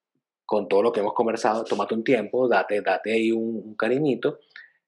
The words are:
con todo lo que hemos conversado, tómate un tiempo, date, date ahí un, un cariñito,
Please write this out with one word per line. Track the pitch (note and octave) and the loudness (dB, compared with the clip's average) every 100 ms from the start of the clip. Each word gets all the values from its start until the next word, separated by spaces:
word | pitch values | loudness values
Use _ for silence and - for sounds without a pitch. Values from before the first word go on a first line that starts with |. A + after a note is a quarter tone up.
| _ _ _ _ - | _ _ _ _ -4
con | G#2+ F2+ | -4 0
todo | G2 | 2
lo | A2+ | 2
que | A2+ | 0
hemos | G2+ | -2
conversado, | - A2+ A2+ A2+ A2 | 0 -2 0 0 0
tómate | A2+ G#2 G2+ | -2 -2 -2
un | A2+ | -2
tiempo, | A2+ B2+ G#2 B2 B2+ | 2 2 2 0 2
date, | G2+ F#2 G#2 | 2 2 0
date | F#2+ F#2 G#2 | 0 -2 0
ahí | A2+ A2+ | 0 2
un, | A2+ A2+ A2+ | 0 -2 -6
un | G#2+ G#2+ | -8 -4
cariñito, | A2 B2+ D3+ A#2 C#3 - _ - - _ | 0 2 0 0 -2 -4 _ -20 -20 _